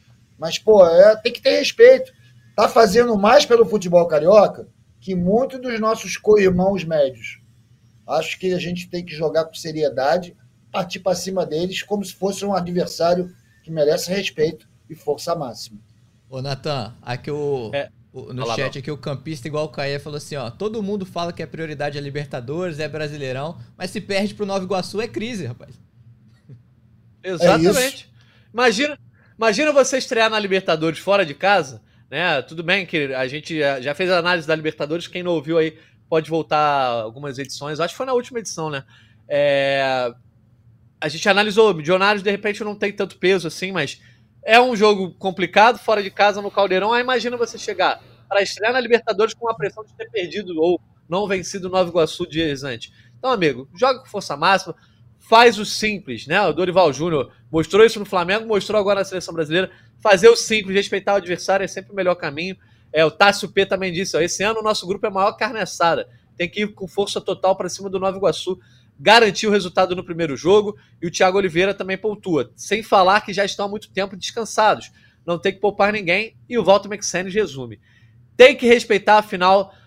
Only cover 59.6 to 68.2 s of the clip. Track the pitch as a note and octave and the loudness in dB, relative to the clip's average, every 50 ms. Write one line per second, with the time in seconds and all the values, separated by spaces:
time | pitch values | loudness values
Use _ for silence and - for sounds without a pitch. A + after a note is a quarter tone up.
59.6 | F#3 F3+ - _ _ _ _ _ - G#3+ G3 F3+ F#3+ A#3 A#3 A3+ - - A3 G#3+ | 0 -2 -6 _ _ _ _ _ 2 4 4 8 8 8 8 6 2 -2 -2 -2
60.6 | G3 F#3+ F#3+ G3+ G3+ - G#3 G3 G3 G#3 G3+ G3+ F3 F3 F3 E3+ - - F#3+ G3 | -2 -2 -2 -2 -2 -2 -4 -4 -2 0 0 0 0 -2 -8 -6 -2 -2 0 0
61.6 | G3 - - G3 F#3+ - G3+ G3 F#3 F3+ F3+ F3+ F3 D#3 C#3 D3+ E3+ F#3+ F#3 _ | 0 -4 -8 -10 -14 -10 -6 -2 0 0 0 -2 -4 -8 -6 -6 -8 -8 -10 _
62.6 | _ _ _ _ _ - - D3+ D#3+ D3+ - - G3+ G3+ G3+ - G#3 F3 - F#3+ | _ _ _ _ _ -4 2 2 2 2 4 4 4 4 4 2 -4 -6 -2 -2
63.6 | G3 F#3+ G3+ F#3 F#3+ F#3 E3 E3+ G3 - - D3+ E3+ E3+ - - F#3+ G#3+ A3+ A3 | -2 0 -2 -4 -4 -4 -4 -6 -6 -2 -2 -2 0 0 -2 -2 -2 -2 -2 -2
64.6 | G#3+ G#3+ G#3+ - - F3 G3+ F#3+ - G#3+ G3 F#3+ F#3+ A3 A3 - A3+ G#3+ B3+ A3 | -2 -2 -2 -2 -4 -6 -6 -4 -4 -4 -2 0 0 0 0 -2 -6 -6 -4 -6
65.6 | F#3+ - - - E3+ E3+ D#3 B2 G2+ - _ _ _ _ _ - F3 E3+ - - | -6 -6 -2 0 0 2 2 0 -4 -8 _ _ _ _ _ -8 -8 -6 -4 -4
66.6 | G#3+ G#3 G#3 - F#3+ E3+ - G3 G3+ G3 - G3 - - F3+ - - F#3 F#3+ F#3+ | -6 -6 -6 -12 -14 -10 -4 -4 -4 -4 -4 -6 -4 -6 -6 -2 -2 -2 -2 -2
67.6 | F#3+ F3 - - G3 G3 F#3 F#3 F#3 G3 F#3 F#3+ | -6 -8 -8 -10 -10 -8 -6 -4 -4 -4 -4 0